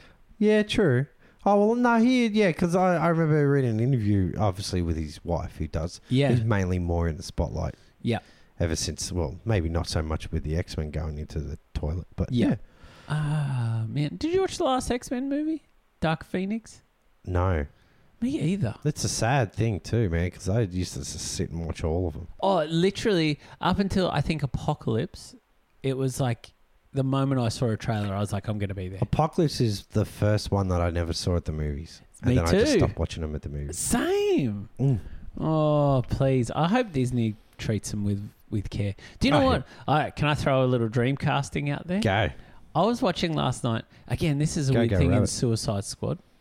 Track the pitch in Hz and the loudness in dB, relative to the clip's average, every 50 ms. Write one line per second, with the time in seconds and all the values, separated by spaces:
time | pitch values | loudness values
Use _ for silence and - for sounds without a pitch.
0 | - - - _ - - - - 208 214 214 214 208 208 - 233 202 147 123 123 | -20 -20 -20 _ -20 -10 -2 2 4 4 4 4 2 2 2 2 4 4 4 2
1 | 143 - _ _ - - _ _ - 196 208 202 208 220 240 247 247 240 233 226 | 0 -2 _ _ -20 -20 _ _ 2 4 4 4 4 4 2 4 4 4 4 6
2 | 226 254 262 247 233 220 202 214 208 175 151 - 180 170 170 185 185 185 175 151 | 6 6 4 4 4 2 4 4 4 4 2 2 0 2 4 4 4 4 4 4
3 | 160 170 165 165 165 151 151 151 143 139 143 139 127 117 110 107 120 135 139 117 | 2 2 2 4 4 4 4 4 4 4 4 4 2 2 2 2 2 2 2 2
4 | 104 104 104 98 92 82 - - 107 101 92 98 - - 95 90 85 85 80 80 | 4 4 4 4 4 2 2 2 0 0 0 -2 -6 -4 -2 0 0 0 0 -2
5 | 80 76 78 - - 87 85 80 85 82 - - 82 - - 80 82 90 - - | -4 -6 -8 -8 -4 -4 -4 -2 -4 -6 -8 -8 -6 -4 -4 -4 -4 -6 -8 -10
6 | - - 127 135 143 131 127 123 110 110 107 98 92 90 92 90 87 85 85 85 | -6 -2 0 2 4 4 2 2 2 2 2 2 2 2 0 0 0 0 0 2
7 | 85 85 76 92 - - - - 85 - - - - - - - - - _ _ | 0 0 -2 -4 -8 -10 -4 -4 -4 -4 -4 -4 -6 -6 -8 -10 -20 -20 _ _
8 | - 117 113 - - - - - - _ _ - 85 82 80 - - - 73 - | -4 -4 -4 -4 -6 -12 -20 -20 -20 _ _ -2 -2 -2 -2 -2 -4 -6 -6 -8
9 | - - 90 90 80 67 90 - - 110 110 92 80 80 82 85 85 - - 85 | -8 -6 -4 -2 -4 -4 -6 -6 -2 0 0 0 0 0 -2 -2 -2 -2 -2 -2
10 | 78 78 82 - - - 80 80 73 76 78 87 - - - 80 76 76 76 76 | -2 -2 -4 -6 -6 -4 -6 -4 -4 -2 -2 -2 -4 -4 -6 -6 -6 -6 -6 -6
11 | 80 78 73 76 76 - - 78 73 71 73 - _ _ - - 76 76 85 87 | -6 -6 -6 -8 -8 -8 -6 -8 -6 -8 -10 -12 _ _ -8 -6 -4 -4 -4 -4
12 | - - - - 92 - 123 123 - 285 113 - - - - - - - - - | -8 -8 -6 -6 -4 -2 0 0 2 2 0 -2 -6 -16 -20 -20 -20 -20 -20 -14
13 | - - 151 151 151 147 156 156 143 139 131 123 117 113 113 113 113 110 113 143 | -8 -6 -4 -2 -2 -2 -2 -2 -2 -2 -2 -2 -2 -2 -2 -2 -4 -4 -2 -2
14 | 151 147 175 185 302 320 359 381 381 - - - 339 262 254 262 - - 233 254 | -2 -2 -4 -4 -4 0 0 0 0 0 -2 0 0 2 0 0 0 -2 -4 -4
15 | - - 262 247 277 277 277 294 302 311 320 285 _ _ _ _ _ _ _ - | -4 -6 -6 -4 -2 -2 -2 -2 -2 -2 -4 -6 _ _ _ _ _ _ _ -2
16 | - 160 160 - - - - 180 190 196 220 226 - - - - _ _ _ _ | -2 0 0 -2 -4 -6 -4 -4 -2 -2 -4 -6 -8 -12 -20 -20 _ _ _ _
17 | _ _ _ _ - - 90 87 90 95 87 76 71 - - _ _ _ _ _ | _ _ _ _ -6 -2 0 2 2 2 2 0 0 -4 -8 _ _ _ _ _
18 | _ _ _ - 233 262 294 - 143 165 202 202 151 104 - - - 151 - - | _ _ _ -6 -4 -2 -2 0 0 0 0 0 -2 -2 -4 -2 -4 -4 -4 -2
19 | - 101 - - 110 117 139 139 113 92 - - 110 117 101 - - - 104 117 | -4 -4 -2 0 0 2 2 2 0 0 0 -2 -2 0 -2 -2 -4 -2 0 0
20 | 113 87 82 82 90 90 - - - 92 101 123 110 87 90 90 90 - - 69 | 2 2 2 0 0 -2 -4 -6 -4 -2 0 0 0 0 -2 -4 -4 -4 -6 -10
21 | 65 - - 85 - - - - 87 - 78 85 82 78 73 - - 78 80 90 | -10 -10 -10 -8 -8 -8 -6 -6 -6 -6 -6 -6 -6 -6 -6 -4 -2 -2 0 0
22 | 92 82 76 - 85 - - - 190 196 190 170 151 156 165 165 180 202 - - | -2 -2 -4 -8 -12 -12 -8 -2 0 0 2 2 0 0 0 2 2 2 0 0
23 | - 233 190 165 160 151 143 - - - - - 175 170 185 - 202 185 - 190 | 0 2 2 2 2 0 -2 -4 -8 -18 -8 -2 -2 0 0 0 0 0 0 0
24 | 175 - - 147 - - 160 147 139 - - - - - 147 - - - 110 113 | 0 0 0 0 0 -2 -2 -2 -2 -4 -4 -4 -4 -4 -4 -2 -2 -2 -2 -2
25 | 147 - - - - - - 233 _ _ _ _ _ _ _ _ - 135 131 131 | -2 -4 -8 -14 -20 -20 -20 -20 _ _ _ _ _ _ _ _ -4 -4 -2 0
26 | 131 131 127 - 139 120 113 - - - _ _ _ _ _ _ _ _ - 139 | -2 -2 0 0 0 -2 -2 -4 -8 -20 _ _ _ _ _ _ _ _ -2 -2
27 | 131 131 135 135 135 139 135 127 120 113 - - 127 113 107 - - 123 113 104 | 0 0 2 2 2 2 2 2 0 0 0 0 0 0 0 -2 -2 -2 -2 -2
28 | 104 101 95 101 104 - 104 98 - 113 107 104 101 95 98 98 92 92 95 95 | -2 -2 -2 -2 -2 -2 -4 -4 -4 -4 -4 -4 -4 -4 -4 -6 -6 -6 -4 -4
29 | 110 - - - 156 160 - 185 165 143 - - 123 110 101 98 - - - 107 | -2 -2 0 0 0 0 2 0 0 0 2 0 0 0 0 -2 -6 -2 0 0
30 | 98 - - - 107 107 107 104 - - 101 98 95 92 90 87 85 87 80 85 | 0 0 -2 0 2 2 2 2 0 0 0 0 2 2 2 2 0 0 0 0
31 | 85 82 82 - - 92 87 82 - 80 78 78 76 76 71 71 82 - - - | -2 -2 -2 -2 0 0 0 0 -2 -4 -4 -4 -4 -4 -4 -6 -10 -12 -16 -20
32 | - - - - - 127 123 87 82 85 - 196 247 311 262 175 - - - - | -20 -20 -10 -4 0 2 2 4 4 4 4 4 4 4 4 4 2 2 0 -2
33 | 82 - - 85 80 76 76 - - 71 71 73 73 73 82 - - - - 247 | -4 -4 -4 -6 -6 -6 -6 -6 -8 -8 -8 -6 -8 -8 -6 -6 -2 0 0 0
34 | 277 349 392 403 403 415 370 302 143 110 101 101 101 - - - 127 139 123 92 | 0 0 0 2 2 2 2 2 0 0 -4 -6 -8 -10 -4 0 2 2 2 0
35 | - - - - - - - - - 160 160 156 151 151 151 147 143 139 135 127 | -2 -8 -12 -12 -14 -12 -8 -4 -2 0 2 2 2 4 4 4 4 4 2 2
36 | 117 - - - 139 135 131 131 117 - - - 156 170 226 254 247 202 151 131 | 0 0 0 2 2 2 2 2 0 0 0 0 0 2 2 0 0 0 -2 -2
37 | 127 123 127 120 113 107 104 - - _ _ - - - 107 101 - - 110 104 | -2 0 0 0 0 0 -2 -6 -12 _ _ -8 -4 -2 -2 -2 -2 -4 -6 -2
38 | 101 101 101 98 104 - - _ - - 110 104 - - - 101 101 101 - - | -2 -2 -2 -2 -4 -10 -16 _ -12 -6 -6 -4 -4 -4 -4 -4 -4 -4 -4 -8
39 | - - - - - 269 294 294 269 262 233 143 - - - - - - 139 156 | -12 -14 -6 0 2 4 4 4 4 4 2 0 -2 -6 -14 -8 -2 0 2 2
40 | 131 95 - - 156 147 147 - - 147 135 131 131 127 127 120 113 110 110 123 | 0 -2 -2 0 0 0 2 2 2 2 4 4 4 4 2 2 0 0 0 0
41 | 117 131 139 - - 147 135 139 139 - - 143 143 143 143 - - 165 180 202 | 2 2 0 0 0 0 0 0 -2 -2 -4 -4 -4 -4 -4 -6 -4 -4 -2 0
42 | 220 107 95 107 101 71 - - - - - - - - - 151 190 226 240 - | 2 2 4 4 2 0 -2 -6 -16 -20 -20 -20 -12 -4 0 2 2 2 2 2
43 | 254 185 170 - 190 165 156 143 143 127 127 - - 117 113 117 - _ - - | 0 0 0 0 -2 0 0 0 0 0 -2 -2 -2 -2 -2 -2 -4 _ -20 -14
44 | - - 120 - - 160 139 143 151 165 - 165 139 135 127 117 117 117 98 92 | -8 -6 -4 0 0 0 2 2 0 0 0 0 0 2 2 4 4 4 4 4
45 | - 127 127 - 92 - - - 135 120 113 - - 120 104 101 - - - - | 4 4 4 4 2 2 0 0 0 0 0 0 -2 -2 -2 -4 -4 -6 -8 -6
46 | - - 147 - - _ _ _ | -4 -4 -4 -6 -10 _ _ _